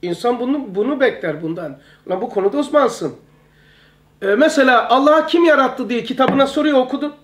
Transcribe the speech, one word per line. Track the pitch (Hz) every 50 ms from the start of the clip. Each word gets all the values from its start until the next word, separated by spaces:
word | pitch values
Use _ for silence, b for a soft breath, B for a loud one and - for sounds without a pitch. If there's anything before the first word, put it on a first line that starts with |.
İnsan | - 175 170 - - 240 247 226
bunu, | 240 247 285 294 262 220 180
bunu | 196 220 254 294 254
bekler | 269 226 - - - 165 147 151
bundan. | 170 156 170 175 170 151 135 b b b b b b
Ulan | - 180 190
bu | 226 -
konuda | - 202 185 202 -
uzmansın. | 285 294 - - 294 269 233 - - 170 139 - - _ _ _ _ b b b b b b b b b b b b b b _ _
Ee, | -
mesela | 196 208 226 302 320 311 285 269 262 247 233 220 -
Allah'ı | 233 269 277 294 302 320 302
kim | 302 - 339 339
yarattı | 330 302 269 262 247 - - 247 208
diye | 247 233 226
kitabına | - 247 - 262 262 262 269 269
soruyor, | 269 - 302 294 302 285
okudun. | 262 254 254 277 277 294 294 - -